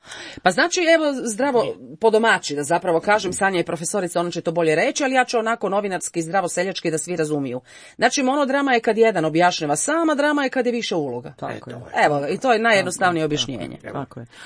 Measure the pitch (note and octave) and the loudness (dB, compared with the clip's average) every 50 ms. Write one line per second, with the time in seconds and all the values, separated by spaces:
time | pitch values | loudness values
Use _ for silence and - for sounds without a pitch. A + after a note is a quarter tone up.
0 | _ - - - - - - - - F#3 F#3 - D4+ F4 - F#4 E4+ D#4+ E4 E4 | _ -20 -18 -16 -16 -16 -16 -2 0 2 2 4 2 2 2 2 4 4 6 6
1 | D#4 D4 C#4 B3+ F#3+ A#3+ G#3+ G3 C4 C#4+ B3+ A#3 G3 B2+ - F2+ B2+ A#2 D3 - | 4 2 0 -2 -4 -4 -2 -2 0 2 2 2 2 0 -2 -8 -12 -16 -6 0
2 | - A3+ G#3+ A3 A3+ A3+ G3+ C#3+ - - D3 D3 D3 D3 E3+ E3+ F3+ F#3 E3 E3 | 2 4 4 6 6 4 4 2 0 -2 -4 -4 0 0 0 0 2 2 0 2
3 | - G#3 G#3 G#3+ F#3+ F3+ F3+ - G3 G3 F#3+ E3+ E3 - E3+ D#3+ E3+ - - G#3 | 2 2 2 2 2 -2 -2 0 0 0 2 0 0 -2 -4 -6 -6 -4 -4 -2
4 | F#3 E3+ - F3 F3 F3 E3+ E3+ D#3+ F3 E3 E3+ E3+ D#3 D3+ D#3+ G3+ C4+ - - | -4 -2 -2 -2 -2 -2 -4 -4 -4 -2 0 2 2 2 4 4 2 2 0 0
5 | D4 C4 C4 B3+ B3 - - A#3 A3 A3+ A#3 A3+ - F#3+ F#3+ G3+ G#3 G3+ F#3 F3 | -2 0 2 2 2 2 0 0 0 0 -2 -2 -2 -2 0 0 -2 -2 -4 -6
6 | - - - F3 E3 D#3+ F3 G3 F3+ E3 - F3+ F3+ G3 F3 - - E3+ D#3 D#3 | -6 -6 -4 -4 -4 -2 -2 -2 -2 0 -2 -2 -2 -2 -4 -4 -4 -2 -2 -2
7 | - F3+ F3+ E3 D#3 D3+ D3+ D3 C#3 C3 A#2+ B2+ - - - - - - - - | -4 -4 -4 -2 -2 -2 -2 -2 -2 -4 -6 -8 -10 -14 -20 -20 -20 -20 -4 0
8 | G3+ B3+ - D4 C4 B3+ C4+ D4 C#4+ B3 C4 C#4+ C#4 C#4 B3 A#3 A#3 A#3+ G#3 A3 | 0 0 2 2 0 0 0 0 0 0 0 0 0 2 0 2 2 2 2 4
9 | A3+ A3+ G3+ F3 D#3 D#3+ D3+ E3 F3 F3+ F3+ - E3 C#3+ D3 D#3 - - D4+ E4 | 4 4 4 2 0 0 2 2 2 2 2 0 -2 -2 -2 -2 0 0 0 0
10 | E4+ D#4+ D4+ C4 C#4+ D4+ D4 D4 C4+ C4 - C#4 A#3+ B3 A3+ A#3+ G#3+ - G#3 E3+ | 0 0 0 2 0 0 0 0 -2 -2 -2 -2 0 0 -2 -2 -2 -2 -2 -2
11 | D3 C3+ A#2+ B2 A#2+ C#3+ C#3 - C#3 C3+ A#2+ A2 - A#2 A#2+ A#2+ A#2 - - - | -2 -2 -6 -8 -10 -12 -12 -12 -10 -10 -10 -10 -12 -14 -14 -16 -14 -6 0 2
12 | G#3 D3 D3 C#3+ C#3+ C#3+ F3+ G3 - C4 A#3 G#3+ A3+ A#3 A3 G3 F#3 F3+ F3 - | 2 2 2 2 0 -2 -4 -2 0 2 2 2 4 4 4 2 2 0 -2 0
13 | G3 F3+ F3 D#3+ D#3 D3+ D3+ D3 - - C3 G#2 E2+ C#2 A#2+ - - - - C#3 | 0 0 2 0 0 -2 -2 -2 -4 -6 -6 -8 -10 -10 -12 -14 -14 -10 -10 -8
14 | C3+ - - B2+ A#2 - - - - | -10 -10 -12 -14 -16 -16 -18 -20 -20